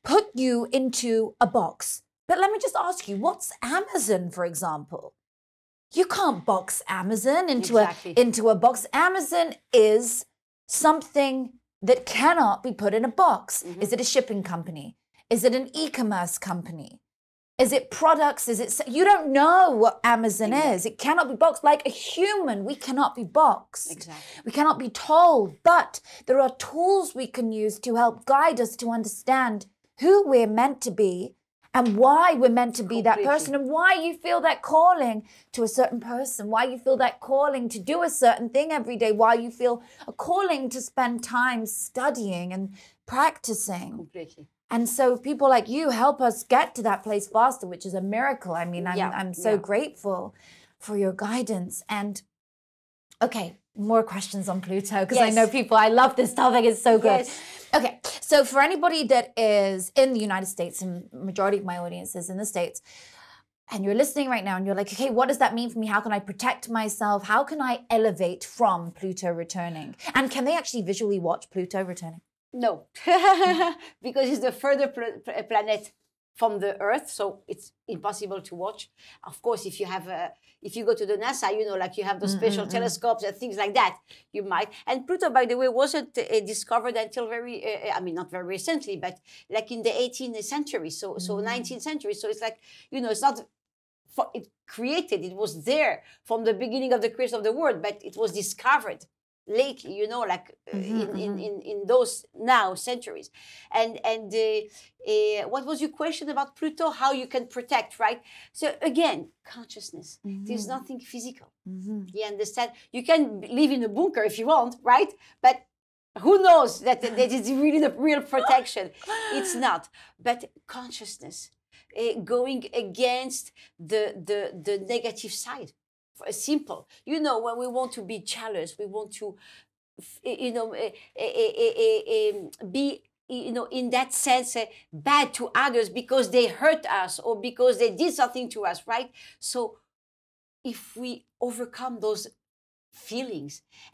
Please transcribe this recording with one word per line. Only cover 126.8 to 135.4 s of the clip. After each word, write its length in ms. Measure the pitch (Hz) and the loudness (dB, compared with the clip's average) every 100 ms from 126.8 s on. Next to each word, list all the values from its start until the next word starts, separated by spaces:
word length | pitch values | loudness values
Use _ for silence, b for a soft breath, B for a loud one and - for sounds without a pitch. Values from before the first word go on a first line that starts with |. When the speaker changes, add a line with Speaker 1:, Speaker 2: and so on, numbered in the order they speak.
| - b b | -16 b b
Speaker 2:
You 140 | 311 | -4
know, 200 | 302 226 | -2 -2
when 180 | 233 233 | -4 -6
we 100 | 247 | -6
want 240 | 247 254 | -4 -6
to 80 | 247 | -8
be 180 | 196 220 | -12 -12
jealous, 560 | 208 226 220 190 165 - | -10 -10 -8 -8 -8 -10
we 80 | 202 | -12
want 280 | 208 208 | -10 -12
to, 220 | - 208 - b b b _ _ - | -12 -14 -14 b b b _ _ -20
f-, 200 | - - | -20 -14
y-, 140 | 254 - | -10 -6
you 140 | 247 | -6
know, 200 | 233 226 | -6 -6
eh, 180 | - 214 - B B | -6 -8 -10 B B
eh, 140 | 226 - | -4 0
eh, 160 | 220 - | 0 2
eh, 140 | 226 - | 0 2
eh, 240 | 226 214 - | 2 2 0
eh, 580 | 220 214 202 180 - 202 | 0 0 -2 -10 -14 -8
be, 380 | 247 277 - _ _ - | -4 -2 -4 _ _ -14
y-, 60 | 247 | -10
you 160 | 254 | -8
know, 140 | 240 - | -8 -6
in 240 | 254 247 | -6 -2
that 220 | 247 262 | -2 -2
sense, 420 | - 277 254 247 240 | -2 2 2 0 -6
eh, 100 | 220 b b | -8 b b
bad 420 | 156 160 294 285 | -8 2 2 2
to 160 | - | -4